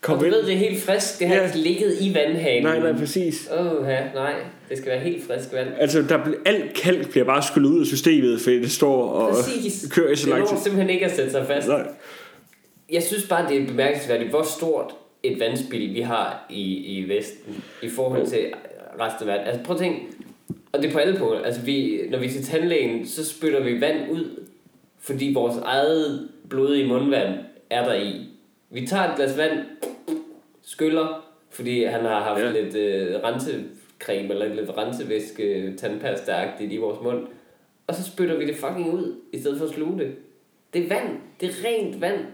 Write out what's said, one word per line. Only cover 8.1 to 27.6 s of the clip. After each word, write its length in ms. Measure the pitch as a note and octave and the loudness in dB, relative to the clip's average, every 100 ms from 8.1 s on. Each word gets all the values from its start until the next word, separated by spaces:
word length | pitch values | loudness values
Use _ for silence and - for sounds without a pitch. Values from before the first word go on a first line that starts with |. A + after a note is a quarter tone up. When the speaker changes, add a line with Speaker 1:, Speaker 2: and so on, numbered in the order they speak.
| D#3 B2 A2+ | 6 6 4
Speaker 1:
fordi 180 | B2+ B2 | 4 4
det 120 | A#2+ | 2
står 380 | - C#3+ C3+ A#2+ | 4 4 4 2
og 200 | E2 A2 | 2 4
Speaker 2:
Præcis. 600 | - - A#3+ G#3 - D3 | 4 2 0 -4 -4 0
Speaker 1:
kører 200 | F3 D#3 | 2 4
i 40 | C#3+ | 4
så 60 | D#3 | 2
Speaker 2:
Det 40 | |
Speaker 1:
lang 120 | E3 | 2
Speaker 2:
når 60 | G#3 | 2
Speaker 1:
tid. 100 | G3+ | 2
Speaker 2:
simpelthen 320 | G#3 G3 F#3 | 2 2 2
ikke 160 | F3+ F#3 | 2 0
at 100 | D3+ | 0
sætte 160 | C3 | 0
sig 140 | C#3 C3 | 0 0
fast. 200 | C#3+ A2+ | 0 2
Speaker 1:
Nej. 200 | C#3+ - - - - - - _ _ _ _ _ | 0 0 -10 -18 -20 -20 -20 _ _ _ _ _
Speaker 2:
Jeg 120 | E3+ | -2
synes 200 | E3 G#3 - | 0 -2 0
bare, 220 | E3+ D#3+ | 0 2
det 120 | C#3 | 0
er 60 | B2+ | 0
bemærkelsesværdigt, 600 | B2 C3+ D3 - A#2 A#2 | 2 2 2 0 0 2
hvor 140 | D3+ | 0
stort 500 | D#3 - E3 D3 - - - _ | 0 -2 0 0 -2 -10 -20 _
et 160 | B2+ - | -4 0
vandspild 540 | A2+ B2+ C3 A#2 G2+ | 0 0 -4 -4 -4
vi 80 | G#2 | -2
har 440 | A#2+ A2+ G2 - - | -2 0 -2 -4 -10
i, 260 | - F#2+ F#2 F#2 G2 | -6 -4 -4 -4 -6
i 120 | F#2 | -2
Vesten, 540 | G2+ G#2 - - G2+ - - | -2 -2 -12 -12 -12 -14 -12
i 80 | A#2 | -8
forhold 320 | B2 C3 C3 | -2 0 2
Speaker 1:
Jo. 60 | - | 2
Speaker 2:
til 160 | - - - - - - - | 0 -2 -6 -14 -18 -18 -6
resten 300 | A2+ - G#2+ | -4 -2 -2
af 40 | |
verden. 140 | G2+ - | -2 -2
Altså, 160 | B2 | -4
prøv 120 | - E3+ | -2 -2
at 60 | |
tænke, 180 | F3+ D#3+ - - - - _ - - | 0 -2 -8 -16 -20 -20 _ -14 -4
og 100 | C#3+ | -2
det 60 | D3 | 0
er 40 | |
på 60 | D3 | 2
alle 200 | D#3 F#3+ | 2 2
punkter. 220 | A#2 A2 | 2 0
Altså, 180 | - A#2+ | -2 -4
vi, 380 | B2 C#3 A2+ G#2 F#2 | -2 0 0 0 -2
når 80 | B2+ | -2
vi 60 | B2+ | -2
er 40 | |
til 160 | C3+ C3 | -4 -2
tandlægen, 640 | D#3+ F3 D#3+ A#2 A2+ - | 0 2 2 2 -2 -6
så 180 | - D#3 | -6 -8
spytter 340 | - D#3 C#3 | -2 2 2
vi 180 | B2 A#2+ | 2 0
vand 300 | C#3+ D#3 C#3 | 2 0 -2
ud, 140 | E3 D#3+ - - - _ _ _ _ | -4 -6 -10 -16 -20 _ _ _ _
fordi 300 | - C3+ C#3 | -8 -4 0
vores 220 | C3+ A#2+ A#2+ A#2+ | 2 0 -2 0
eget 600 | C3+ D3 D#3+ D3 C#3+ - - - | 4 4 4 2 -2 -8 -16 -6
blodige 380 | C3+ C#3 C#3+ B2+ | 0 4 4 2
mundvand 460 | B2 C#3+ C3 F#2+ F#2+ - - | 2 2 2 2 -4 -10 -20